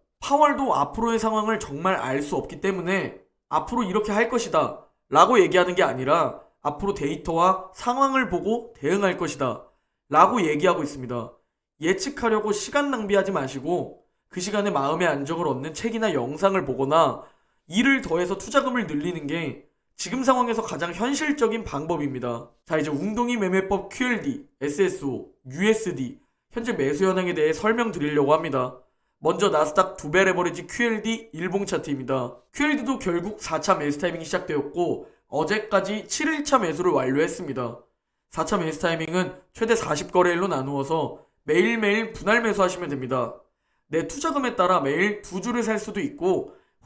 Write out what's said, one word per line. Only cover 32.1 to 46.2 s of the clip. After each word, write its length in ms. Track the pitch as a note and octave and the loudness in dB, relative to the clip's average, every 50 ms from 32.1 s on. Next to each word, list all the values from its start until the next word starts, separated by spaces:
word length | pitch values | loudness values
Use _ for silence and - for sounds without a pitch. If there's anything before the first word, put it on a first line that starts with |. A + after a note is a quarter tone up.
| C3+ C3 B2 A#2+ - - _ _ - | -2 -2 -2 -4 -8 -14 _ _ -4
큐엘디도 440 | - D4 D4+ D4 D4 A3+ B3+ C4 - | -2 0 0 0 0 0 -2 -4 -2
결국 400 | - F#3 E3+ F3 E3+ G#3+ G#3+ - | -2 -2 -2 -2 -2 -6 -8 -8
사 200 | - - D#3 D3+ | -6 -4 -4 0
차 140 | - G#3 F#3 | 2 2 2
매수 240 | D#3 D3 D3 C#3+ - | 2 2 -2 -2 -2
타이밍이 260 | F#3 F3 E3 E3 D#3+ | -2 -4 -4 -6 -6
시작되었고 840 | - F#3+ F3 - - D3+ C#3+ C3+ D3 - F3 E3+ D3+ - - - - - _ _ | -4 -4 -4 -2 -2 -2 -4 -4 -4 -2 -2 -2 -2 -2 -4 -8 -14 -20 _ _
어제까지 800 | _ B2+ D3 D#3+ - G#3 G#3+ G#3+ - G#3 F#3+ - - G#3+ G#3+ - | _ -4 -2 0 0 0 -2 0 0 0 0 0 0 -4 -6 -6
칠 220 | - - - D4+ D#4+ | -6 -4 -2 0 0
일차 300 | D#4 D4 D4 - C#4 B3 | -2 -2 0 2 2 2
매수를 340 | G3 D#3+ D3+ F3 F3+ F3+ | 2 0 -2 0 0 2
완료했습니다. 880 | D3+ C3 C3 B2+ C3+ D3 E3 F3+ F#3+ - F3+ C#3+ B2+ B2+ B2 A2+ A2+ - - _ _ _ _ _ _ _ _ _ | 2 2 2 2 2 2 2 0 -2 -4 -8 -6 -6 -6 -6 -6 -8 -12 -18 _ _ _ _ _ _ _ _ _
사 140 | - - E3+ | -4 -4 -2
차 140 | - G#3+ F#3 | 0 0 0
매수 220 | E3 D#3+ D#3 D3 | 0 -2 -2 -2
타이밍은 540 | F#3+ E3+ E3 D#3+ D#3+ D#3 E3+ F#3 F3+ F#3 - - - _ | -2 -2 -2 -2 -4 -2 0 0 -2 -2 -6 -12 -20 _
최대 220 | _ - A3+ A3 A3+ | _ -4 0 2 2
사십 380 | A3 - E3 D3+ D3 - - | 2 0 0 -2 -2 -2 0
거래일로 340 | - F3+ F3 F3 E3+ E3+ F#3+ | 2 4 4 4 4 2 0
나누어서 800 | F#3+ D#3+ C3 C3 C#3 C#3+ C#3 C3+ C#3+ D#3+ D#3+ C#3+ - - - - _ _ _ | 0 -2 -2 -2 -4 -4 -4 -4 -2 -2 -2 -2 -4 -6 -12 -20 _ _ _
매일매일 720 | _ C#3+ D#3 F3 G#3 A3+ A#3 A3+ G#3+ G3+ G#3 A3 A3+ A3 | _ 2 4 4 4 4 2 2 2 2 2 2 0 -4
분할 300 | - - - G3 A3 A#3+ | -8 -4 0 2 2 4
매수하시면 480 | A#3 A3 F#3+ G3+ F#3 F3 - F3+ F3 D3 | 2 2 2 2 2 2 0 -2 -6 -6
됩니다. 440 | C#3+ C3 B2+ A#2+ C3 B2+ A#2 A2+ - - - _ _ _ _ _ _ _ _ _ | -6 -6 -4 -2 -2 -2 -2 -2 -6 -12 -20 _ _ _ _ _ _ _ _ _
내 180 | - B3 - | -2 -2 -2
투자금에 480 | - - C#4 - D#4+ C#4+ C#4+ B3+ A#3+ A#3 | -2 -4 -4 -4 -2 0 0 -2 0 0
따라 260 | - F3+ F3+ F#3 E3 | 2 4 4 4 2
매일 420 | C#3+ C#3 D3 E3 G3 G#3+ G#3 G#3 | 2 2 2 2 2 0 0 -4
두 180 | - - F3 F#3 | -8 -10 -8 -6
주를 220 | E3+ B3 A#3 A#3+ | -4 -2 -2 -2
살 160 | A3 A3 A3 G3+ | 0 0 -2 -2
수도 200 | - G#3+ - G3+ | -4 -6 -6 -4
있고 540 | D3+ - D3 - | -4 -6 -4 -2